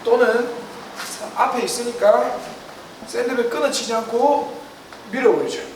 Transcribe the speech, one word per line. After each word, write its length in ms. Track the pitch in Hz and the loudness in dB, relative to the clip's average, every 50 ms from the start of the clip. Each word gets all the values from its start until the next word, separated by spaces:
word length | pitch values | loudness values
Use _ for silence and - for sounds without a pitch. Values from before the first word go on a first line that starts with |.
| - | 4
또는 460 | 226 233 254 247 220 - 233 240 - - - - - - - - - - - - - - - 214 214 - | 4 6 6 6 4 4 2 0 -2 -4 -8 -10 -12 -14 -14 -14 -14 -12 -12 -10 -10 -10 -10 -10 -10 0
앞에 280 | 233 240 254 254 247 202 | 0 0 2 2 -2 -2
있으니까 760 | 185 - 240 240 240 233 - - 208 220 - - - - - - - - - - - - - - - - - 226 - | -2 -2 -4 -4 -4 -2 2 6 6 6 6 4 0 -2 -6 -8 -10 -14 -14 -16 -18 -18 -18 -18 -18 -18 -18 -16 -8
샌드백 420 | - 233 240 240 247 240 233 233 | -4 -2 -2 0 0 0 0 0
끊어치지 440 | 240 294 294 269 208 - 226 208 226 | 0 0 0 0 0 -2 -4 -2 -2
않고 680 | 226 226 226 226 240 269 285 294 277 214 - - - - - - - - - - - - - | -2 -2 -2 0 4 4 4 4 4 0 -4 -8 -12 -14 -16 -18 -20 -20 -18 -18 -18 -14 -8
밀어버리죠. 500 | - 269 165 - - 147 - - - - - - - | -6 2 4 4 4 4 2 -2 -4 -6 -8 -10 -14